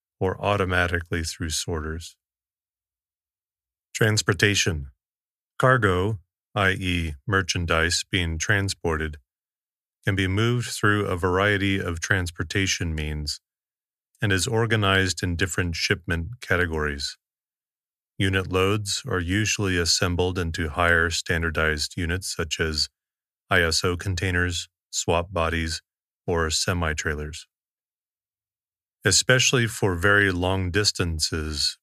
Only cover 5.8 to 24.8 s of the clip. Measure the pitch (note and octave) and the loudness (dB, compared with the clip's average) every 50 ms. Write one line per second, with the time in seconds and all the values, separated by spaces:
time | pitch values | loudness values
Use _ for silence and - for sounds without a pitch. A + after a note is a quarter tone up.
5.8 | G#2+ G2 F2+ F2+ F#2 G#2+ A2+ F#2 - _ _ _ _ _ _ G#2 G2 F#2+ F#2+ F#2+ | 4 2 2 2 0 0 -2 -4 -8 _ _ _ _ _ _ 0 2 2 2 0
6.8 | F#2+ F2+ F2 F2 E2 D#2+ D2+ - - - G2+ F#2+ F#2+ - - F2+ F2 E2 E2+ D#2+ | -2 -2 0 0 -2 -4 -6 -8 -6 -2 0 0 0 0 -2 -2 0 0 2 2
7.8 | E2 E2+ - - - - - F#2+ F2 E2+ D#2+ E2 - - G#2+ G2 G2 G2 - - | 2 2 0 -2 -4 -2 -2 -2 0 0 -2 -4 -2 0 0 0 0 -2 -4 -4
8.8 | - E2+ D#2+ D2+ D#2+ D#2 D2 - - _ _ _ _ _ _ _ _ _ _ _ | -2 -2 -2 -2 -2 -6 -6 -10 -18 _ _ _ _ _ _ _ _ _ _ _
9.8 | _ _ _ _ _ A2 G2 F#2 F#2+ F#2 F#2+ G#2 A2+ A#2 A#2+ B2 A#2 - - - | _ _ _ _ _ 0 0 2 2 0 2 2 2 2 2 0 -2 -4 -4 0
10.8 | - G#2 G#2 G#2 G2+ G2 F#2+ E2+ F#2 F#2 F2+ F#2 G2 G#2 G#2 G2 G2 G2 F#2+ F#2+ | 2 2 2 2 0 0 -2 0 0 2 2 4 4 2 2 2 2 0 0 0
11.8 | - F2+ E2+ E2 - - G#2 F#2+ F2+ E2+ - - F2 D#2+ - G2+ F#2+ F2+ - - | -2 -4 -4 -6 -2 0 0 0 0 -4 -4 -6 -8 -4 -2 -2 0 0 0 -2
12.8 | F#2 E2+ D#2+ D#2 D2+ D2+ D2+ D2+ D2+ D2 - - - _ _ _ _ _ _ _ | -2 -2 -2 -2 -4 -4 -4 -6 -6 -6 -8 -10 -12 _ _ _ _ _ _ _
13.8 | _ _ _ _ _ _ _ _ - G#2 F#2+ F#2+ F2+ - A2+ A2 A#2 A2+ A2+ A2 | _ _ _ _ _ _ _ _ 0 2 2 2 2 0 0 0 2 2 2 2
14.8 | G2+ F#2+ F#2+ F#2+ F#2+ F#2 F2 - - F2+ F2 E2 G2 F2+ - - F#2 F2 E2 - | 4 4 4 4 4 2 0 -2 -2 -2 0 0 0 -2 0 -2 -2 -2 -2 -4
15.8 | - - - E2 - - E2+ E2 E2 F#2+ A#2+ - - - F#2+ F2 F2+ E2 D#2+ D#2 | 0 0 -2 -2 0 -4 -4 -2 -4 -6 -10 -12 -4 -2 0 0 2 0 0 -2
16.8 | D2+ D2 C#2+ C#2 C#2 - - - _ _ _ _ _ _ _ _ _ _ _ _ | -2 -2 -2 -4 -6 -8 -8 -12 _ _ _ _ _ _ _ _ _ _ _ _
17.8 | _ _ _ _ _ _ _ - G2+ F#2+ F#2+ F#2+ F#2 F2 F2+ F#2 F#2 F#2+ G#2 A2 | _ _ _ _ _ _ _ -2 0 0 2 0 -2 0 2 2 4 4 2 0
18.8 | G#2 G2 - - - - G2 F2+ F2 E2+ F#2 G#2 A2 G2+ - - G#2 F#2+ F2+ F2 | -2 -4 -4 -6 -4 -4 -4 -2 -2 0 0 0 0 0 -2 -2 0 0 0 0
19.8 | F2 E2 - - G2+ F#2 F2 F2 F2+ F#2 F2+ F#2 F2 E2 E2 - E2+ D2 C#2 F2+ | 2 2 2 2 2 0 0 0 0 0 0 -2 -4 -4 -2 -4 -4 -4 0 2
20.8 | F2 E2+ E2+ E2 E2 E2+ D#2+ - - - F2+ E2 E2 E2 D#2 E2 D#2+ D#2 D#2 D2 | 2 4 4 4 4 2 0 -4 -4 -2 -2 -2 -2 -2 -2 0 0 0 0 -2
21.8 | - - - - F2 D#2+ F2 F#2 - - - - E2+ D#2+ - - E2 D#2+ D#2 D2+ | -4 -6 -4 -4 -2 -2 -2 -4 -4 -6 -6 -6 -4 -6 -2 -2 -2 -2 0 -2
22.8 | - - - _ _ _ _ _ _ _ _ _ _ _ G2 F#2 E2+ E2 D#2+ - | -2 -4 -6 _ _ _ _ _ _ _ _ _ _ _ 2 4 4 4 2 2
23.8 | - F#2 F2+ E2+ - G2 F#2 E2 G2+ F#2+ F2 F2+ F2+ F2+ F2 E2 - - _ _ | 0 0 -2 -2 -2 -4 -2 -2 0 0 0 0 0 0 -2 -4 -8 -10 _ _